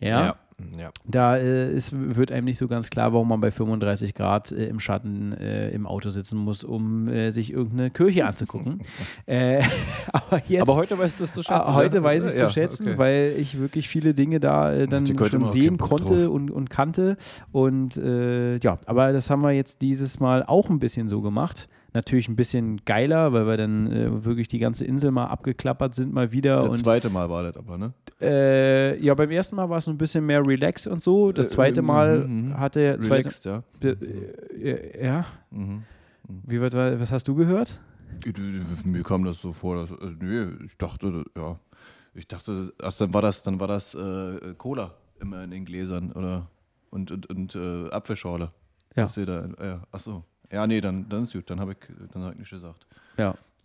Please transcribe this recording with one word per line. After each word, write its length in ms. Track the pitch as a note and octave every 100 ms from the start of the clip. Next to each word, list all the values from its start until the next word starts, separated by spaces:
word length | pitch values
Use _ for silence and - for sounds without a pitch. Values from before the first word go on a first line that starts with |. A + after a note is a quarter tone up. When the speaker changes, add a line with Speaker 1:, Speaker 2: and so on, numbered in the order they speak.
Speaker 1:
ja? 240 | G#2 A#2 -
Speaker 2:
Ja. 100 | - _ - F2+ E2
Ja. 140 | E2+ -
Speaker 1:
Da, 340 | - B2+ B2 C3
äh, 340 | B2+ C3 C3
ist, 180 | C#3+ -
wird 380 | C#3 C3 A#2 C3
einem 140 | B2+
nicht 140 | B2 B2
so 100 | B2+
ganz 200 | A#2+ A2+
klar, 240 | - A#2
warum 140 | A#2 A#2
man 140 | A2
bei 100 | A2
fünfunddreißig 640 | - A2 A2 G2+ G2+ G#2
Grad, 380 | - G2+ G#2 -
äh, 140 | - A2
im 100 | A2
Schatten, 540 | - G2+ G#2+ G2+ G#2
äh, 380 | G#2 G2+ G#2 G#2
im 180 | G#2+ G#2
Auto 220 | G2 G#2
sitzen 280 | G2 G2 G#2+
muss, 240 | G#2 G#2
um, 460 | - A2+ A2 A2+ A2+
äh, 240 | A#2 A2
sich 200 | A2+ A2+
irgendeine 380 | - A#2 B2 B2+
Kirche 340 | - F#3 F3+ A2+
anzugucken. 540 | - - - A#2+ F#3+ - -
Speaker 2:
<laughs> 220 | - - -
Speaker 1:
Äh, 360 | B2 B2+ C#3 B2+ D3+ -
<laughs> 240 | - -
aber 280 | C#3+ - E3+ -
jetzt 160 | F3+
Speaker 2:
Aber 140 | D#3+ C#3
heute 200 | F#3 F#3+
weißt 220 | F3+ -
du 60 |
es 80 | E3+
zu 100 | F#3+
schätzen, 120 | E3+ E3+
Speaker 1:
Ah, 100 | -
heute 220 | C#3 D#3+ F#3+
Speaker 2:
ne? 60 |
Speaker 1:
weiß 200 | D3+ D3+
ich 80 | F3
es 60 | B2
Speaker 2:
Ja, 80 | A2
Speaker 1:
zu 60 |
schätzen, 360 | B2+ E3+ B2+ G3
Speaker 2:
okay. 100 | -
Speaker 1:
weil 360 | C3 C#3 C#3+ D3
ich 200 | C#3 C3+
wirklich 300 | C3+ D#3+ -
viele 260 | D#3+ D#3
Dinge 240 | C#3 C#3+ D#3+
da, 340 | C#3+ D3 D3
äh, 140 | C#3+ C3+
dann 180 | C#3
Speaker 2:
Die 100 | C#3
könnte 160 | C3+ G#2+
Speaker 1:
schon 80 | C3
Speaker 2:
man 80 | B2
auch 40 |
Speaker 1:
sehen 120 | B2
Speaker 2:
keinen 120 | D#3 F3+
Bock 100 | -
Speaker 1:
konnte 360 | D3 F#3+ F3+ E3+
Speaker 2:
drauf. 80 |
Speaker 1:
und, 160 | D3 C#3+
und 180 | - C3
kannte. 460 | - C#3+ E3 F#3 G3 - - -
Und, 460 | C3+ C3 C3 C3 -
äh, 600 | - B2 B2 B2 A#2+ B2
ja, 200 | A#2 F2 -
aber 260 | A#2 C3+
das 180 | C3+ B2+
haben 120 | C#3+
wir 80 | D3
jetzt 300 | C#3 C3+ -
dieses 380 | C3+ C3+ C3+ -
Mal 240 | B2+ B2+
auch 260 | - E3+ G#3
ein 80 | D#3
bisschen 300 | A#2+ - A2
so 140 | G#2
gemacht. 460 | G#2 G#2 E3 - - _ _
Natürlich 340 | A#2 - B2+ A#2
ein 80 | A2+
bisschen 440 | A#2+ B2 A2+ G#2+ -
geiler, 460 | G#2+ C#3 D#3+ D#3
weil 140 | A#2 A2
wir 100 | A2
dann, 340 | G#2+ G#2+ A2
äh, 320 | A2+ A#2 A2
wirklich 240 | A2+ A#2 A2+
die 100 | A#2
ganze 260 | A#2 A2+
Insel 260 | - C3+ C#3+
mal 160 | B2+ A#2+
abgeklappert 680 | - C3+ B2 C3+ B2+ C3+
sind, 180 | A#2+ C3
mal 200 | C3 A#2+
wieder. 280 | B2+ C#3 C3+
Speaker 2:
Das 80 | B2+
Speaker 1:
Und 60 | A#2+
Speaker 2:
zweite 340 | A#2 A#2 A2+
Mal 180 | F#2+ E2+
war 120 | E2+
das 140 | F2 -
aber, 200 | F2+ F2
ne? 140 | A2 - - -
Speaker 1:
Äh, 800 | - C#3 C3+ C3+ C3+ C3+ C3+ C#3+
ja, 100 | D3
beim 160 | C#3 D3+
ersten 260 | E3+ F#3+ G3
Mal 120 | F3+
war 100 | E3
es 80 | D#3+
ein 100 | D3+
bisschen 260 | D#3+ E3
mehr 200 | D3+ D3 C#3
relax 400 | C3+ D#3 - -
und 160 | E3+
so. 300 | F3 G3 G3+
Das 140 | F#3 B2
Speaker 2:
Äh, 40 |
Speaker 1:
zweite 300 | - C3+ B2+
Speaker 2:
äh, 20 |
Speaker 1:
Mal 440 | D3+ D3 D3+ D#3 C3+
Speaker 2:
mhm, 220 | A2+ B2
mhm. 100 | C#3
Speaker 1:
hat 180 | C#3 D3+
der 220 | C#3+ C#3
zweite 160 | A2 C3+ B2+
Speaker 2:
Relaxed, 160 | -
ja. 180 | F#2+ G#2 - _
Speaker 1:
Be-, 180 | C3+ G2+ - G2 - - - -
äh, 460 | C#3 - - -
ja. 220 | B2+ D3+ F3 - _
Speaker 2:
Mhm. 100 | G#2 G2 G#2 A2 - _ _ -
Mhm. 140 | F#2+ G2
Speaker 1:
Wie, 140 | A#2+
was, 120 | B2
was 380 | B2 B2+ B2 A#2
hast 160 | B2+ -
du 60 |
gehört? 440 | C#3+ E3+ F#3+ A#3+ - - - - -
Speaker 2:
Ich, 600 | A#2+ G2 G2 G2 E2+ E2+ F#2
mir 160 | F2
kam 220 | E2+ F#2+
das 160 | F#2 E2+
so 120 | F2+
vor, 240 | D#2+ F#2 F2
dass, 140 | E2+
äh, 220 | F2 F#2+ D#2+
nee, 260 | F#2 A#2 F#2 -
ich 140 | F#2 -
dachte, 460 | - - G2+ E2+ - -
ja. 220 | D#2+ E2 _ _ - _ _
Ich 140 | - -
dachte, 440 | F#2 A2 F#2+ F#2 -
erst 200 | F#2 -
dann 120 | G2+
war 100 | G#2
das, 200 | G#2 F#2+
dann 160 | - F#2+
war 80 | G2
das, 260 | G2+ -
äh, 600 | D2 G2 F#2+ F#2 F#2 F#2 F2
Cola 380 | B2+ C3+ F#2 - _ _
immer 220 | G2 F#2
in 60 | F#2
den 140 | F#2
Gläsern 480 | F2+ F2+ F#2 F2+ F2+
oder 340 | - F#2 F2+ E2+ _ _ _ _
und, 200 | G2 F#2
und, 160 | F#2+ -
und, 260 | F#2+ F#2 F#2
äh, 340 | F2+ F2 E2
Apfelschorle. 600 | G#2 - G#2 F2+ E2+ E2 - _ _ _ -
Speaker 1:
Ja. 60 |
Speaker 2:
Dass 120 | G#2+ G#2
ihr 80 | F#2
da, 200 | F2 F2+ -
ja, 220 | G2 F2+ -
ach 80 | G2
so. 260 | - F#2+ E2 _ _
Ja, 140 | G2+ A2
nee, 140 | A2
dann, 260 | G2 F#2 G2+
dann 140 | G#2
ist 100 | A#2+
gut, 160 | F#2 -
dann 100 | F2+
hab 120 | F#2+
ich, 80 | F#2+ - E2 F#2+
dann 100 | F#2+
hab 100 | F2+
ich 60 | -
nichts 120 | F#2+
gesagt. 340 | F#2+ F2 E2 _ _ _ -
Speaker 1:
Ja. 180 | G2+ - _ _